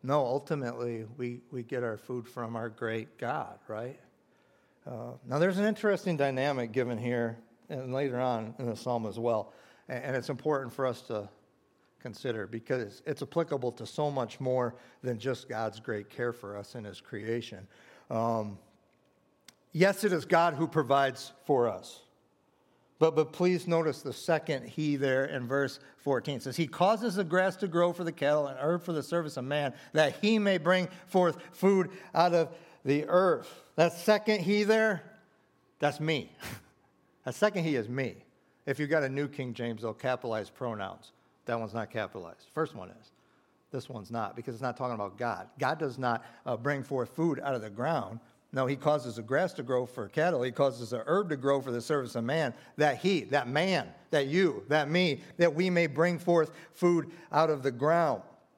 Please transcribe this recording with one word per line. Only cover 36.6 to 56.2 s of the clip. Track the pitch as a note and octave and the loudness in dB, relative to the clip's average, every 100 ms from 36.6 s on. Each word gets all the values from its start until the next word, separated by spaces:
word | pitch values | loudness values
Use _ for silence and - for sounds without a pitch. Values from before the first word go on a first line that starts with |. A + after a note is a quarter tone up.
| - _ _ _ _ _ | -16 _ _ _ _ _
That | - | -10
second | - G#3 G3 | 2 2 2
he | D#3+ | 0
is | C3+ A2 | 0 -2
me. | B2 B2+ - _ _ _ _ - | -4 -4 -6 _ _ _ _ -8
If | C3+ | -4
you | D3 | 0
got | D#3+ | 0
a | C3+ | 0
New | C3+ C#3+ | -2 -4
King | C#3+ B2+ | -6 -8
James, | A#2+ A#2 A2 | -6 -6 -4
they'll | A2+ | -6
capitalize | G#2+ C3+ B2+ A#2+ A2 G2 | -4 -2 -2 -2 -4 -6
pronouns. | - B2 G#2+ F#2+ F#2 - _ _ _ - | -8 -8 -6 -8 -10 -18 _ _ _ -6
That | A#2 | -4
one's | A2 | -4
not | A2+ G#2 | -6 -6
capitalized. | A2 G2 G#2 E2+ - - | -6 -6 -8 -14 -18 -12
First | - D#3 A2 | -4 -4 -4
one | F#2 | -16
is. | F#2 - _ _ _ _ _ _ | -18 -20 _ _ _ _ _ _
This | C3+ - | -12 -10
one's | B2 G2 | -14 -8
not, | A#2 G#2 - | -6 -6 -8
because | A#2+ | -10
it's | A2+ | -6
not | B2+ B2 | -6 -4
talking | B2+ | -6
about | A#2 G2+ G2 | -4 -6 -4
God. | A#2+ F#2 G2 - | -4 -4 -10 -4
God | C3 D3+ | -2 -2
does | D3+ A#2 | -4 -2
not, | B2+ A2+ - - - | -2 -2 -4 -14 -6
uh, | A2+ | -4
bring | B2+ C#3+ | -2 -2
forth | B2 C#3 A#2 - | -2 -4 -4 0
food | E3 C#3+ | 0 0
out | C#3 B2+ | -2 -4
of | |
the | G#2+ | -6
ground. | G2+ C3+ D#3+ F#2+ A2+ - _ _ | -4 -2 0 -2 -10 -16 _ _
No, | C3 C3 | -2 0
he | C#3 | 2
causes | D3+ D3+ B2+ A2 | 2 2 -2 -10
the | |
grass | A2 C#3 F3+ | 0 0 0
to | - | -4
grow | B2 B2+ B2 | -2 0 0
for | - G2+ | -6 -4
cattle. | - E3 D#3 | 0 2 2
He | B2+ | -2
causes | B2 C#3 A#2+ A#2 | 2 2 2 -6
the | A#2+ | -6
herb | A2+ F3+ G3+ | 0 0 2
to | C#3+ | 0
grow | C3+ C#3 | 2 2
for | C3 | 0
the | A#2+ | -4
service | A2+ D3 B2 | 0 -2 0
of | A#2+ | -4
man, | A#2 D3+ C#3+ A2+ - - | -2 0 0 -4 -16 2
that | D3+ A#2+ | 2 4
he, | F#3 F#3 | 2 2
that | G#2 C#3+ B2 | 2 0 2
man, | C#3 F#3 F3 - - - | 0 2 0 -2 -12 0
that | D#3 C#3 | 0 2
you, | E3 F#3 G#2+ G#2 | 2 2 0 0
that | D3+ C#3+ | 2 4
me, | E3+ F3+ C3+ - - | 2 2 0 -6 2
that | E3+ | 4
we | D3+ F#3 | 4 2
may | F3 E3 | 4 2
bring | C3+ E3+ F3 | 4 2 2